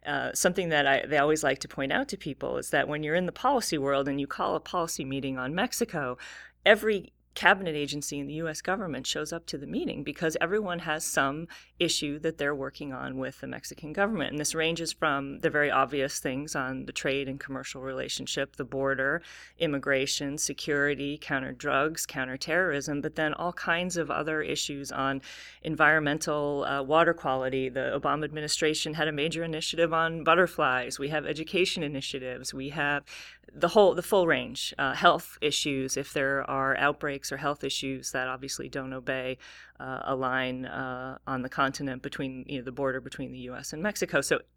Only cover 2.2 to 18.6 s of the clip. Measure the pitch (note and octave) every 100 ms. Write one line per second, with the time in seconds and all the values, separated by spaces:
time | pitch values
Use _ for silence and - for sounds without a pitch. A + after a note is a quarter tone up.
2.2 | D#3+ C3+ B2+ B2 B2+ D3+ C#3 D3+ D3+ E3+
3.2 | F3+ - B3+ C#4 - D#3 C3+ C#3 C#3 C#3
4.2 | C#3+ - - D#3 - F3+ E3 - C3+ C3+
5.2 | C3+ C3 B2+ E3+ A#3+ - A#3 D#3+ C3 B2+
6.2 | - - - _ F#3 G#3+ G#3+ G3+ - _
7.2 | _ - F3 G3 F#3 D3+ C#3+ D3 - C#3+
8.2 | C#3 D3+ E3 D3+ - G3 F#3 C3 - D#3
9.2 | D3+ E3 - D3 C#3+ G3+ E4+ - C#3+ D3
10.2 | E3 D#3 E3+ G#3 G3+ F3 E3 D#3 - -
11.2 | C#3 D3 E3+ - - - E3+ - D3 D3
12.2 | D#3+ D#3+ C#3+ C#3+ C3+ - C#3+ C3 C3 C3
13.2 | C3 - C3 B2 - - D3+ D3+ G3+ G#3+
14.2 | C#3 D3 D3 D#3+ D#3+ E3+ D#3+ - D#3 C#3
15.2 | C#3 C#3 D#3+ D3 D3 C3+ C3 C#3+ C3+ -
16.2 | D3+ C3 D3+ D3+ C3 C3 B2+ - D3+ C3+
17.2 | C3+ C3+ - C3+ C3 C3+ C3 C3 C3 -
18.2 | C3 - C#3 -